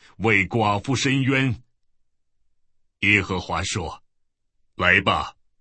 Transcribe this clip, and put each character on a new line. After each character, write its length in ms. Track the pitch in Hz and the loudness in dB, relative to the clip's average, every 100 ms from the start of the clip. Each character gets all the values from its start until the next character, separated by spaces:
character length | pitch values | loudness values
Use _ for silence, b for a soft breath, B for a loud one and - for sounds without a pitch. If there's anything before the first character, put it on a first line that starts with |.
| b - | b -4
为 300 | 107 101 90 | 0 2 2
寡 320 | 117 104 101 | 0 0 0
妇 160 | 113 123 | -2 -2
伸 280 | 135 135 | 0 0
冤。” 400 | 131 135 135 104 - _ _ _ _ _ _ _ _ _ _ _ _ _ | 0 0 -2 -4 -10 _ _ _ _ _ _ _ _ _ _ _ _ _
耶 220 | 98 104 | 2 2
和 160 | 90 92 | 2 -6
华 240 | - 85 | -6 -6
说 400 | 95 104 80 - _ _ _ _ _ _ _ - | -6 -6 -8 -12 _ _ _ _ _ _ _ -2
：“来 240 | 90 95 | 2 4
吧， 360 | 98 85 69 - _ _ | 2 0 -4 -12 _ _